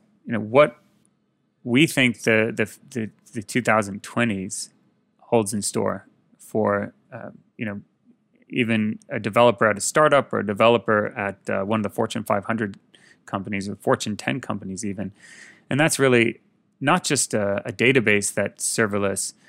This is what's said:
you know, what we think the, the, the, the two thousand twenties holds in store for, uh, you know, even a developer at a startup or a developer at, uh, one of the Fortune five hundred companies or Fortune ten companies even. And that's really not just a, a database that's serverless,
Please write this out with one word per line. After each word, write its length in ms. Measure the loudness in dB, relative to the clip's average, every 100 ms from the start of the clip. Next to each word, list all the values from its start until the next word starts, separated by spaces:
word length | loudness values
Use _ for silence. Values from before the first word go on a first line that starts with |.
| _ _ -6
you 60 |
know, 80 | -6
what 380 | 2 4 4 2 _ _ _ _ _ _ _ _ 0
we 220 | 2 4
think 340 | 4 0 2
the, 320 | 0 2 2 -2
the, 100 | -6 -6 -12
the, 200 | -8 -8 _ _
the 100 | -12
two 180 | -6 -2
thousand 420 | 2 0 0 -6
twenties 640 | -8 -2 -2 -2 -6 -10 -14 _ _ _ _ _
holds 340 | 0 0 0
in 80 | -2
store 460 | -4 -2 -2 -4 -12 _ _ _
for, 560 | -6 -2 0 0 -4 -12 _
uh, 200 | -18 -16 -18 _ -12
you 80 | -10
know, 160 | -10 -14 _ _ _ _ _ -8
even 500 | -2 0 0 0 -4 -8
a 100 | -6
developer 480 | -2 4 4 4 2
at 100 | 0
a 40 |
startup 500 | 0 2 4 4 2
or 80 | -4
a 60 | -2
developer 600 | 2 4 4 2 0 0 -4
at, 320 | -6 -6 -4
uh, 140 | -4
one 160 | -2 -2
of 40 |
the 60 | -4
Fortune 340 | -4 -4 -4
five 220 | -2 -2 -2
hundred 320 | -4 -4 -8 _ _ _ _ -10
companies 440 | -8 -6 -6 -6
or 60 | -6
Fortune 420 | -2 0 -2 -6
ten 240 | -4 -6
companies 440 | -6 -8 -8 -8 -8
even. 260 | -8 -10 -12 -20 -20 -20 -18 -6
And 100 | 0
that's 180 | 2 4
really 440 | 4 4 2 -2 _ _ _ -4
not 240 | 0 0
just 300 | 2 -2 -2
a, 280 | -2 0 -2 -4
a 60 |
database 600 | 2 4 4 4 2 2
that's 340 | -2 -4 -4 -4
serverless, 640 | 0 0 0 -2 -2 -8 -12